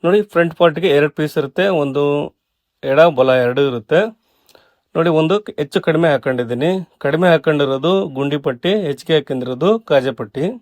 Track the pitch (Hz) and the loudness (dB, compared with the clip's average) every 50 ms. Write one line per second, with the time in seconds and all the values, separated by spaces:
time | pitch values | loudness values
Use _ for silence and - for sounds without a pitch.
0 | - 170 185 214 208 208 - 170 170 170 160 _ 175 170 151 165 170 185 143 143 | 2 2 2 2 0 0 0 0 0 0 0 _ 2 2 2 2 0 2 2 2
1 | 147 151 - - 151 147 - 160 139 131 _ - 185 202 190 160 143 139 131 143 | 2 0 -2 -4 -4 -4 -2 -4 -6 -4 _ -2 0 0 0 0 -2 -2 -2 -2
2 | 147 143 143 147 147 - _ _ _ _ _ _ _ _ _ _ - 135 135 143 | 0 0 0 -2 -4 -8 _ _ _ _ _ _ _ _ _ _ -4 0 4 4
3 | 160 175 156 131 131 131 131 127 123 123 127 135 143 139 123 117 107 _ 151 170 | 4 4 4 2 2 2 4 2 2 0 0 0 0 0 -2 -6 -4 _ 0 0
4 | 208 226 220 _ _ _ _ _ _ _ _ _ _ _ _ _ _ _ _ 165 | 0 0 -6 _ _ _ _ _ _ _ _ _ _ _ _ _ _ _ _ -2
5 | 165 175 160 156 160 160 190 208 208 - - - 151 143 - 190 175 - 160 165 | 0 2 2 2 2 2 0 -2 -4 -8 -8 -8 -8 -4 -4 -2 0 0 0 2
6 | 170 165 143 127 - 139 127 123 123 113 123 120 139 170 185 190 175 _ _ _ | 2 2 0 0 -2 -2 -4 -4 -4 -4 -4 -2 -2 -2 -2 -2 -6 _ _ _
7 | - 143 143 160 185 180 165 151 - 165 156 147 143 135 135 135 135 165 185 196 | -4 -4 -2 2 2 2 2 2 2 0 0 0 0 -2 -2 -2 0 0 0 0
8 | 196 170 135 131 139 143 143 147 139 147 127 120 - 175 196 214 196 147 139 - | -2 -4 -6 -6 -4 -4 -4 -4 -4 -4 -6 -4 -2 -2 -2 -2 -2 -4 -6 -8
9 | - - 165 156 143 - 143 127 123 123 127 123 151 190 220 226 220 - 156 139 | -4 0 0 0 0 -2 -6 -6 -6 -6 -6 -2 0 0 0 0 _ 0 0 0
10 | 127 135 123 - 117 101 _ 135 143 190 262 240 | 0 0 -6 -6 -12 -10 _ -6 -6 -6 -6 -8